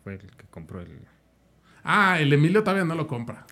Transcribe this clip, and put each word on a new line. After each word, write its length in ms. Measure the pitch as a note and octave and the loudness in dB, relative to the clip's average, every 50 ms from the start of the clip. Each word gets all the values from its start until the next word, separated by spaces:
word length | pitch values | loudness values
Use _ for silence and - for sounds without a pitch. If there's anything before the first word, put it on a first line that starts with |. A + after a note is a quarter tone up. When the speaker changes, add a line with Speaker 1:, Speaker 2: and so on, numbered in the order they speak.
| - | -14
Speaker 1:
fue 120 | G2 G2 | -14 -14
el 40 | F#2+ | -14
que 260 | G2 F#2+ - - - - | -16 -20 -20 -20 -20 -20
compró 300 | - F2 E2 D#2+ F#2 F#2 | -20 -18 -18 -14 -14 -14
el 80 | F2 E2 E2 - - - _ _ _ _ _ _ _ _ _ _ _ _ _ _ - - | -14 -16 -18 -20 -20 -20 _ _ _ _ _ _ _ _ _ _ _ _ _ _ -6 -2
Speaker 2:
Ah, 300 | E3 G#3 G3+ F#3+ F#3 E3 | 0 2 2 2 2 2
el 140 | D3+ C#3 D3 | 2 4 4
Emilio 300 | C#3+ D3+ E3 F#3 G#3+ G#3+ | 4 4 4 4 2 2
todavía 200 | G3 F#3+ G3 F#3 | 2 0 0 0
no 120 | D#3+ E3 | -2 -2
lo 100 | E3 D3+ | -4 -4
compra. 400 | D#3 C3+ A#2+ A#2 A#2 G2+ - - - | -6 -6 -8 -8 -10 -12 -14 -16 -18